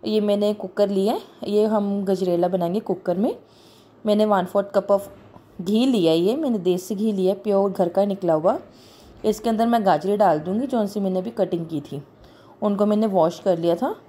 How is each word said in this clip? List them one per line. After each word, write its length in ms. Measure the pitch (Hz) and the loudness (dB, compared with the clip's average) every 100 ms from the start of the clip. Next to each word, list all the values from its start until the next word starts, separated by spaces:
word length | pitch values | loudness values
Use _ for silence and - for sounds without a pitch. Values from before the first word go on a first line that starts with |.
| - | 0
ये 160 | 214 | 0
मैंने 320 | 208 202 208 | 2 2 0
कुकर 360 | 208 190 - 202 | -2 -6 0 0
लिया 240 | 202 196 | 2 0
है, 80 | 302 - - | -2 -6 -12
ये 220 | - 208 214 | -2 2 2
हम 400 | 214 202 202 190 | 2 0 -2 -2
गजरेला 420 | 190 185 175 180 | -2 0 0 0
बनाएंगे 320 | 185 175 190 | 0 -2 -2
कुकर 380 | 220 180 - 175 | -4 -6 -2 0
में। 200 | 233 480 - - - - - - 214 | 0 -2 -12 -20 -20 -20 -20 -10 0
मैंने 200 | 208 214 | 2 4
वन 200 | 202 180 | 2 0
फोर्थ 320 | 202 202 202 | -2 0 -2
cup 140 | 196 | 2
of 100 | 202 196 - - - - - | 0 0 -20 -20 -20 -20 -10
घी 240 | 170 214 262 | -2 0 2
लिया 260 | 240 165 | 2 2
है, 60 | 160 | 2
ये 180 | 180 254 | 2 0
मैंने 220 | 311 226 | -2 -2
देसी 380 | 175 175 - 202 | 0 -2 -2 -4
घी 160 | 220 | -2
लिया 220 | 202 185 | 0 0
है, 60 | 196 | -2
प्योर 320 | 214 196 196 | 0 0 0
घर 180 | 185 175 | 0 -2
का 160 | 170 202 | 0 -2
निकला 280 | 196 175 | -2 0
हुआ। 260 | 156 170 262 - - - - - - 220 | 2 2 0 -6 -20 -20 -20 -20 -6 -4
इसके 240 | 214 233 | -2 -2
अंदर 180 | 220 233 | 0 2
मैं 180 | 233 190 | 2 2
गाजरें 320 | 156 185 202 | 2 0 2
डाल 220 | 202 156 | 4 2
दूँगी, 280 | 156 202 262 | 0 -4 -2
जो 120 | 247 | -2
उनसे 200 | 202 202 | -2 -2
मैंने 200 | 196 185 | -2 -2
अभी 120 | 185 | -4
कटिंग 360 | - 185 175 165 | -4 -2 -2 -4
की 140 | 156 | -8
थी, 220 | 135 139 143 _ - - - - | -8 -14 -14 _ -20 -20 -20 -6
उनको 240 | 214 202 208 | -4 0 2
मैंने 220 | 208 220 | 2 2
वॉश 320 | 190 160 170 | 4 2 2
कर 180 | - 170 | -2 0
लिया 180 | 170 170 | 2 0
था। 200 | 277 427 | -2 -6